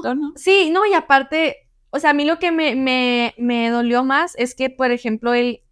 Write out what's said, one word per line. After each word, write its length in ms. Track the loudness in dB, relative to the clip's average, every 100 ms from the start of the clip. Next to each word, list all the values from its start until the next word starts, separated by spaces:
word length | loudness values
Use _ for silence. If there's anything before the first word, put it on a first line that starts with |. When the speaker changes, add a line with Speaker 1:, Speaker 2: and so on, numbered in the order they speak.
Speaker 1:
afectó, 140 | -2
¿no? 180 | -4 -6 -4
Speaker 2:
sí, 340 | 2 2 4
no, 140 | 2 2
y 80 |
aparte, 760 | 0 2 2 2 -2 -2 -4 _ _ _
o 80 | -2
sea, 100 | 0
a 40 |
mí 100 | 2
lo 140 | 0 0
que 120 | 0
me, 240 | 0 0
me, 600 | 0 0 0 0 0 -2 -4
me 300 | -2 0 0
dolió 320 | 0 0 0
más 320 | 0 0 -2 -4
es 180 | -6
que, 160 | -4 -6
por 200 | -2 -2
ejemplo, 440 | -2 -4 -4 0
él, 280 | 0 0 -4 _